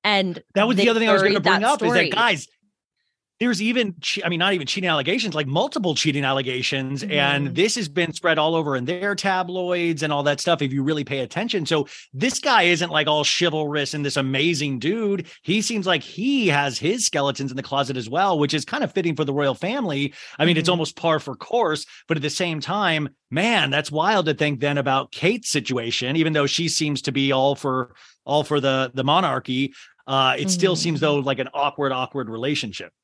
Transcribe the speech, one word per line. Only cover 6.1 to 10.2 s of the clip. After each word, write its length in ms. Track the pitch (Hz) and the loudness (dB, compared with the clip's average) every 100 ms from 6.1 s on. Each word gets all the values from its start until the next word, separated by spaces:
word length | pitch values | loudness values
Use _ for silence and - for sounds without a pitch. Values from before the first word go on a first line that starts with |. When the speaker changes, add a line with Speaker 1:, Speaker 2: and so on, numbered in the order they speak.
| 143 | 0
Speaker 2:
allegations. 800 | 139 135 131 127 120 139 131 139 | 0 0 -2 -4 -2 -2 -4 -6
And 440 | 202 147 139 143 143 | -2 2 2 2 0
Speaker 1:
Mm-hmm. 60 | |
Speaker 2:
this 220 | - 214 | 2 0
has 120 | 247 160 | 0 -2
been 240 | 147 170 | -2 -2
spread 240 | - 170 156 | 0 0 2
all 160 | 156 | 2
over 200 | 165 147 | 0 -2
in 80 | 135 | -2
their 300 | 123 180 202 | -2 -4 -4
tabloids 880 | 196 196 185 180 185 180 175 170 156 | -2 0 0 -2 -4 -2 0 0 -2
and 80 | 156 | -2
all 120 | 147 | 0